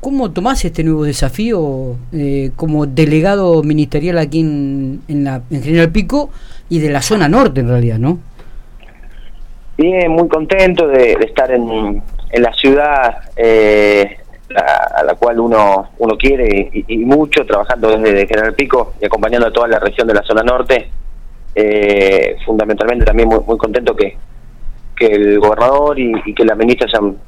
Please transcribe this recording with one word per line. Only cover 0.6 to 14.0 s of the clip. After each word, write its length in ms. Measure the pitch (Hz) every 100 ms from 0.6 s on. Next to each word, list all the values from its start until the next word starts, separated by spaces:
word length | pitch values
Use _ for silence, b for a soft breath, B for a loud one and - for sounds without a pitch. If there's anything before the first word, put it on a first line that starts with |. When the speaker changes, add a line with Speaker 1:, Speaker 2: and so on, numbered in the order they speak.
Speaker 1:
este 180 | 180 165
nuevo 220 | 160 156
desafío, 880 | 151 139 135 117 220 214 156 131 131 123 123
eh, 380 | 160 143 139 135 -
como 300 | 160 151 147
delegado 760 | 131 156 156 175 202 185 165
ministerial 560 | 151 151 147 151 160 170
aquí 220 | 156 156
en, 600 | 160 147 139 139 135 143 -
en 160 | 147
la, 200 | 139 131 120
en 140 | 147
General 280 | 127 165 165
Pico 380 | 165 190 269 285 b b b -
y 120 | 165
de 100 | 151
la 100 | 143
zona 280 | 123 214 151
norte 320 | 196 170 131
en 80 | 120
realidad, 300 | 123 117 113
no? 200 | 127 175 - - b b - - - - - - - - - - - -
Speaker 2:
Bien, 320 | 160 185 170
muy 180 | 160 170
contento 600 | 156 156 190 190 175 160
de, 280 | 135 120 104
de 80 |
estar 260 | 110 - 131
en, 500 | 123 117 113 104 104 - - -
en 120 | 120
la 100 | 120
ciudad, 640 | 113 135 139 147 143 123 117 - -
eh, 840 | 117 113 107 107 104 104